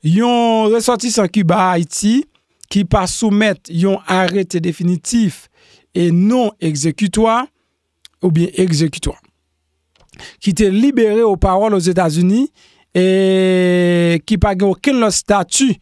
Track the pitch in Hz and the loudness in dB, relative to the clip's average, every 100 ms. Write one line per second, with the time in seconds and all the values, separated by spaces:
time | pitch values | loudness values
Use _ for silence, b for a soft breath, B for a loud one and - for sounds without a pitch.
0 | 156 180 240 240 233 226 214 226 226 240 | 0 0 2 2 2 2 2 0 0 -2
1 | 247 220 190 214 175 170 185 175 170 - | -2 -2 0 0 0 2 0 0 -4 -4
2 | 208 240 311 _ _ _ - 202 196 214 | 0 0 -2 _ _ _ -6 -4 0 0
3 | 185 - 226 208 214 190 - 165 190 190 | -2 -2 -2 0 0 -2 -6 -2 0 -2
4 | - 185 180 190 180 175 170 160 175 180 | -2 0 0 -2 -4 -4 -6 -4 -2 -2
5 | - 233 214 - - b b b b 180 | -2 0 0 -4 -20 b b b b -2
6 | 175 170 196 254 233 - 170 151 156 147 | 0 2 2 2 0 -2 -6 -4 -4 -4
7 | 208 214 220 226 262 _ _ _ _ _ | -4 0 0 0 -4 _ _ _ _ _
8 | _ _ 185 160 170 - 185 156 160 - | _ _ -2 0 0 0 0 0 -2 -4
9 | - - _ _ _ _ _ _ _ _ | -10 -10 _ _ _ _ _ _ _ _
10 | _ B B B - 165 208 196 269 262 | _ B B B -4 0 2 2 2 2
11 | 220 214 226 196 196 185 220 202 175 180 | 2 2 0 2 0 2 0 0 0 0
12 | 175 156 180 214 277 b b b b 180 | 0 0 2 2 -2 b b b b -2
13 | 185 190 190 190 185 185 180 180 175 175 | 0 2 2 2 2 2 2 2 0 0
14 | 170 170 - 208 208 196 196 185 - 262 | 0 -2 -2 0 0 0 -2 0 0 0
15 | 226 151 - 202 180 - 269 196 | 0 -2 0 -2 0 -2 0 -2